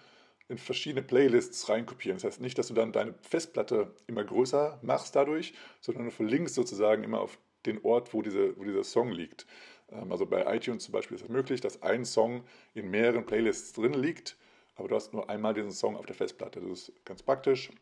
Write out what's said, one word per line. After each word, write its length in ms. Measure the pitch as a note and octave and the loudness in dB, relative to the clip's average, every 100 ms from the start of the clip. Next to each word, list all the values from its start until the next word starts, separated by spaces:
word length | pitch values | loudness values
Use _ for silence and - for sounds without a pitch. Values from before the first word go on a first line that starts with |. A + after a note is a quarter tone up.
| - _ _ _ _ | -20 _ _ _ _
in 100 | A#2+ | -12
verschiedene 440 | - A#2+ D3 C3 | -6 -6 -2 -4
Playlists 680 | C3+ B2 C3+ A#2 - - - | 4 6 8 8 4 -8 0
reinkopieren. 480 | A#2 A#2 - F#2+ F#2+ | 0 0 -8 -4 -2
Das 80 | |
heißt 160 | G#2 - | -2 -4
nicht, 180 | B2+ B2+ | -6 -2
dass 100 | A#2+ | 0
du 60 | |
dann 180 | A2+ A2+ | 0 2
deine 220 | G#2 A2+ - | 0 -2 -6
Festplatte 720 | - E3 - - G#2 A#2 G2 - - | -4 -4 -2 -4 0 0 0 -6 -8
immer 180 | A2+ | -4
größer 540 | G#2 B2 C3 C#3+ D3+ B2+ | 0 2 2 2 2 -2
machst 340 | A2+ C#3+ - C#3 | -2 -2 2 2
dadurch, 380 | C#3+ D#3 F3+ - - - | 2 0 -4 -12 -20 -12
sondern 240 | - A#2 | -8 -6
du 60 | A#2 | -6
verlinkst 440 | - A2 C#3+ E3 | -2 0 2 0
sozusagen 500 | - - G2+ G#2+ A2 | 0 -2 2 4 4
immer 160 | G#2+ A2 | 2 -4
auf 180 | F#2+ - _ _ A2+ | -4 -8 _ _ -6
den 180 | G#2+ | -2
Ort, 300 | A2 A#2+ A#2+ | 2 2 2
wo 80 | A2 | -4
diese, 340 | G#2 F#2+ G2 F#2+ | -2 2 0 0
wo 60 | |
dieser 200 | G2 G2 | -4 -2
Song 260 | G2 A2+ B2 | 0 0 0
liegt. 360 | E2+ D#2+ - - - - - _ | -2 -8 -12 -20 -20 -20 -20 _
Ähm, 200 | - F#2+ | -12 -6
also 160 | F2 F#2+ | -2 0
bei 180 | F#2 F2+ | 2 2
iTunes 300 | A2+ B2 A2+ | 0 -2 -6
zum 80 | - | -4
Beispiel 240 | G#2 - - | -4 -4 -10
ist 80 | |
es 40 | - | -4
möglich, 320 | B2+ C3+ C3 | -2 0 -2
dass 220 | G2+ - | -4 -4
ein 220 | F2+ A#2 | 0 0
Song 400 | A#2 - A#2 B2 B2 - _ | 2 2 2 0 -10 -20 _
in 160 | A2 G2 | -10 -2
mehreren 360 | G#2 A#2 A#2 A2+ | 2 4 2 0
Playlists 460 | A2 A2+ G2 - | 2 2 0 -6
drin 220 | - A#2+ | 0 0
liegt, 420 | C#3+ D3+ E3 - - _ _ _ | 2 -2 -4 -12 -16 _ _ _
aber 140 | - F#2+ | -12 -2
du 60 | |
hast 180 | A2 - | -2 -2
nur 160 | G#2+ - | -8 -6
einmal 260 | G#2+ G#2+ | -2 0
diesen 180 | A2 G2+ | 0 -4
Song 240 | F#2 A2 G#2 | -2 -2 -2
auf 100 | - | -10
der 100 | - | -4
Festplatte. 440 | F#2+ - F#2+ - | -4 -4 -10 -8
Das 280 | F2+ F2+ - | -8 -8 -12
ist 160 | - | -20
ganz 180 | - F#3+ | -16 -8
praktisch 480 | - C3+ C#3 C3 - - | 0 2 4 2 0 -16